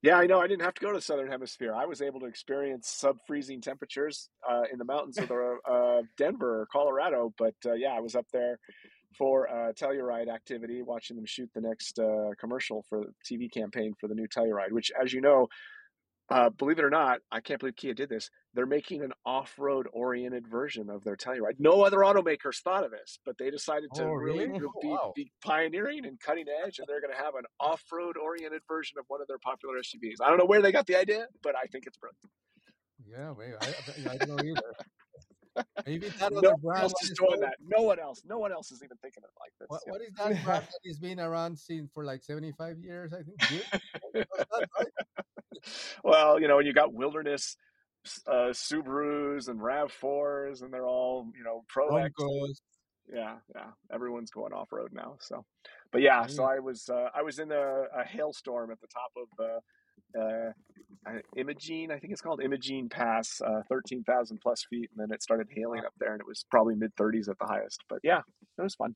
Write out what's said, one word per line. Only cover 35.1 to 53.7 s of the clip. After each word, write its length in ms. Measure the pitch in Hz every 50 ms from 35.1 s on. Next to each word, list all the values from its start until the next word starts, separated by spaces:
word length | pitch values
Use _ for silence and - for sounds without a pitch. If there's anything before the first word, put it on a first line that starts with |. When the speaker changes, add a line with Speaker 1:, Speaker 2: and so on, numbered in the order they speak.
| _ 151 - _ _ _ _ _ _
Speaker 1:
<laughs> 300 | - 240 _ _ - 196
Speaker 2:
Maybe 220 | 139 151 165 180 208
that 240 | 170 - 190 202 202
Speaker 1:
No 60 | 202
Speaker 2:
other 120 | 185 190
Speaker 1:
one 100 | 208 147
Speaker 2:
brand 220 | 147 165 175 190 185
Speaker 1:
else 100 | - 185
Speaker 2:
that 120 | 180 180
Speaker 1:
is 60 | 190 180
Speaker 2:
is 60 | -
Speaker 1:
doing 120 | 185 185
Speaker 2:
called 120 | 180 202 202
Speaker 1:
that. 120 | - - - 147
No 160 | 160 202 220 226
one 160 | 220 196 170
else. 240 | 160 143 127 - _
No 100 | 175 208
one 160 | 233 214 202 190
else 180 | 165 147 - 135
is 100 | 120 139
even 140 | 131 123 -
thinking 240 | - 135 _ - _
of 60 | -
it 100 | _ _
like 120 | - - _ _
this. 100 | - -
Speaker 2:
What, 120 | 147 165 -
Speaker 1:
Yeah. 60 | - 185
Speaker 2:
what 100 | 208 233
is 100 | 226 190
that 280 | 214 208 214 214 175 -
Speaker 3:
<laughs> 0 |
Speaker 2:
brand 200 | - 180 165 -
that 240 | - - - _ 185
has 100 | 160 147
been 200 | 165 180 185 180
around 400 | 170 165 165 165 165 170 170 147
since 320 | - - 170 160 151 143 _
for, 100 | 156 151
like, 200 | 143 131 135 -
seventy-five 540 | - 147 151 156 156 147 _ 165 165 170 165
years, 340 | 175 180 175 175 180 165 160
I 80 | 185 120
think? 160 | 151 196 185 -
Jeep? 200 | - 143 170 214 - 208 190 - - -
Speaker 1:
<laughs> 200 | - - - -
Speaker 2:
That's 380 | 220 - - - 190 - _
that, 180 | 208 233 214 175 -
right? 120 | 302 - - _ - 233 _ _ - 202 _ _ - - _ - - - - - - - - - - -
Speaker 1:
Well, 340 | - 156 156 156 151 151 156
you 80 | 160
know, 120 | 147 143 143
you 160 | 143 143 131
got 180 | 143 151 147 127
Wilderness, 640 | 110 127 143 147 156 156 147 143 139 - - - _ _ _ _ _ _ _ _ _ _
s-, 160 | - - - - -
uh, 240 | 139 123 123 123 123
Subarus 960 | - - - 147 156 151 131 135 143 147 147 147 147 147 143 143 143 123 120
and 120 | 120 113
rav 300 | 107 117 131 147 147 139
fours, 720 | - - - 131 143 143 147 143 143 143 139 139 139 127
and 100 | 123 131
they're 160 | 131 127 127
all, 440 | 123 127 127 127 127 127 127 120 113 117
you 80 | 127 120
know, 220 | 117 113 117 113 _
Pro 280 | - 135 139 151 147
X. 160 | 151 - 143 143
Speaker 2:
Broncos. 460 | - 147 143 139 139 139 143 139 - _ _ _ _ _ _ _ _ _ _
Speaker 1:
Yeah, 260 | - 120 113 107 113 117 _ _ -
yeah. 160 | - 101 107